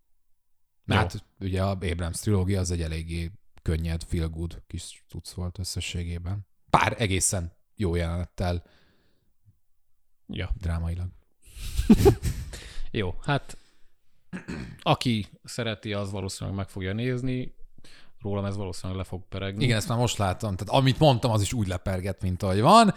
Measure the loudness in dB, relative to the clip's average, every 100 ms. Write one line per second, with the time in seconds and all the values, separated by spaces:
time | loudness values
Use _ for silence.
0 | _ _ _ _ _ _ _ _ 0 2
1 | 2 -2 -12 _ -2 0 0 0 -2 -2
2 | -4 -2 2 2 4 2 2 0 -2 -4
3 | -4 -4 -4 -8 -20 -8 -2 0 0 -2
4 | -2 -2 -2 -2 -6 -8 -10 -10 -10 -18
5 | -14 -14 -12 -8 -8 -6 -6 -6 -6 -6
6 | -4 -6 -4 -6 -8 _ _ 2 2 2
7 | 2 2 2 -2 -4 -10 _ -4 0 0
8 | 0 -2 -6 -4 -2 -2 -6 -20 _ _
9 | _ _ _ _ -20 _ _ _ _ -20
10 | _ _ -12 -8 -4 -2 -2 -2 -2 -4
11 | -6 -10 _ _ -20 -8 -4 -2 6 8
12 | 8 6 0 -2 -8 -12 -8 -4 -2 -2
13 | -2 -4 -2 -2 -2 -14 -18 -20 -20 -20
14 | -20 -20 -14 -12 -10 -10 -10 -4 0 2
15 | 2 0 -4 -12 -12 -6 -6 -6 -4 -4
16 | -2 -4 -6 -6 -6 -4 -6 -6 -4 -2
17 | -2 -2 -2 -4 -6 -10 -14 -14 -16 -16
18 | -18 -10 -4 -2 -2 -4 -6 -6 -6 -6
19 | -6 -8 -8 -6 -4 0 2 2 0 2
20 | 2 2 0 0 -2 -4 2 4 4 6
21 | 6 6 4 2 2 0 0 -2 -2 -2
22 | -2 -2 -2 0 2 4 8 8 8